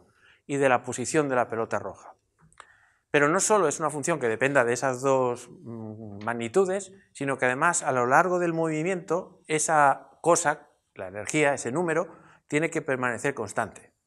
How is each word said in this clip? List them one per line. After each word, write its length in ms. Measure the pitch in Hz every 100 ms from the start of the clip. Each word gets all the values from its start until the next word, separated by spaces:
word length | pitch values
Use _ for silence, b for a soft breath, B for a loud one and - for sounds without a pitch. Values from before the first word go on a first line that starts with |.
| _ b b b -
y 120 | 139
de 120 | 135
la 140 | 120
posición 440 | 127 120 117 160 143
de 80 | 127
la 140 | 113
pelota 300 | 113 110 107
roja. 340 | 98 90 - - _ _ b b b b b b b
Pero 180 | 147 143
no 100 | 185
solo 300 | 185 214 160
es 100 | 139
una 100 | 156
función 300 | 147 135 160
que 80 | 120
dependa 380 | 110 135 143 120
de 80 |
esas 260 | 123 139 123
dos, 500 | 135 135 123 120 -
mm, 760 | - 123 113 110 107 110 101 107
magnitudes, 640 | 117 117 180 185 196 196 B B
sino 240 | - 139 131
que 80 | 127
además 360 | 127 165 165
a 120 | 156
lo 140 | 127 120
largo 320 | 143 180 180
del 120 | 175
movimiento 880 | 165 160 156 165 185 170 165 - - -
esa 640 | 156 - 156 143 135 - _
cosa, 480 | 165 165 147 151 - _ _ -
la 120 | 95
energía, 460 | 101 104 156 143
ese 180 | 131 120
número, 380 | 139 175 156 - B B B _
tiene 200 | 147 160
que 120 | 160
permanecer 520 | 143 131 123 110 147
constante, 600 | 123 104 - 104 - - _